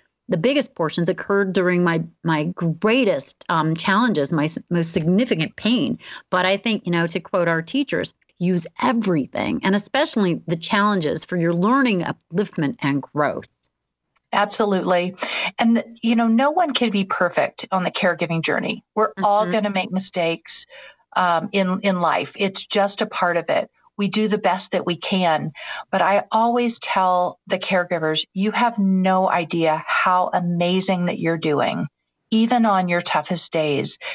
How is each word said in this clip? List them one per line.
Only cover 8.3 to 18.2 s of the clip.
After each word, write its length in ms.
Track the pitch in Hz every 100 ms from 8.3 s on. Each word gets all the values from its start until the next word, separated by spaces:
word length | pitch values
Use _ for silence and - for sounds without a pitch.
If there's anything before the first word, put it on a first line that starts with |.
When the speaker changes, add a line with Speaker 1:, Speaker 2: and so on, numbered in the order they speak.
| -
Speaker 1:
"Use 260 | 180 180 165 -
everything, 800 | 240 233 202 165 127 - - -
and 120 | 190 202
especially 640 | 202 269 311 - 190 165 -
the 80 | 170
challenges, 720 | 165 208 208 202 151 156 -
for 100 | 180
your 180 | 170
learning, 500 | 170 196 262 262 190
upliftment, 760 | 165 - - 170 208 - 147 120
and 220 | 143 143
growth." 480 | - 143 143 78 - _ _ _ _ _ _ _ -
Speaker 2:
Absolutely. 840 | 196 202 - 214 190 175 180 180 185 - - - -
And, 240 | 233 233 - -
you 140 | 226 233
know, 120 | 233
no 240 | 226 277
one 220 | 311 330
can 160 | 254 233
be 140 | 202
perfect 640 | 190 190 175 170 - - -
on 100 | 190
the 80 | 175
caregiving 500 | - 185 165